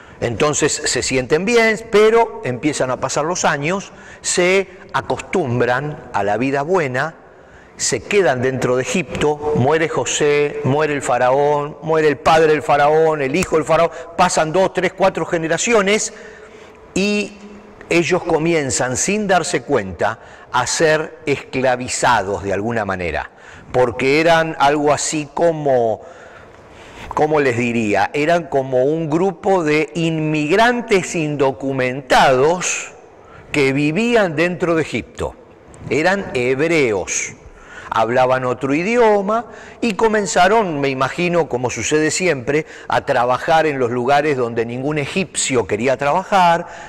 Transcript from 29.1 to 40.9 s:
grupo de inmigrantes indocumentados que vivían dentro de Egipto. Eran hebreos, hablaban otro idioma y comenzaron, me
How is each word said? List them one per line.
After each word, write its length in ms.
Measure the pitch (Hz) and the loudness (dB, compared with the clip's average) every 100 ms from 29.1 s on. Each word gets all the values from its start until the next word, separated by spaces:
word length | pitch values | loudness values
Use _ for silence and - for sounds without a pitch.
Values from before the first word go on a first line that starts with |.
grupo 520 | 160 190 - 202 190 | -2 -2 -2 0 0
de 280 | 151 151 160 | 2 0 0
inmigrantes 1200 | 170 165 160 156 151 151 196 233 240 240 196 - | -2 -2 -2 -2 -2 0 2 2 0 0 0 0
indocumentados 1800 | 175 151 147 135 135 135 135 127 131 139 254 160 127 147 180 - - - - - - - - - | -4 -4 0 0 0 -4 -2 -2 -4 0 4 6 6 4 2 -4 -6 -10 -18 -20 -20 -20 -20 -6
que 220 | 151 135 | 0 2
vivían 600 | 135 147 160 233 233 190 | 2 0 0 2 2 2
dentro 400 | 147 175 180 170 | 0 -2 0 0
de 80 | 165 | 0
Egipto. 520 | 147 120 - - 78 - - - - - - | -2 -6 -8 -8 -8 -10 -20 -20 -20 -18 -4
Eran 400 | 131 170 196 - | 0 2 0 -2
hebreos, 1040 | 127 123 131 165 165 127 98 80 - - - - - - - - | -2 0 0 0 2 2 0 -4 -6 -8 -12 -20 -20 -20 -20 -6
hablaban 560 | 110 113 123 127 127 | -2 2 2 2 2
otro 300 | 127 123 135 | 0 -2 -2
idioma 720 | 147 185 240 220 208 196 220 233 - - - | -2 0 2 4 4 0 -4 -6 -14 -20 -6
y 140 | 233 | -4
comenzaron, 840 | 185 220 214 196 196 185 226 190 147 | 0 0 2 0 2 4 4 2 -2
me 100 | 139 | -2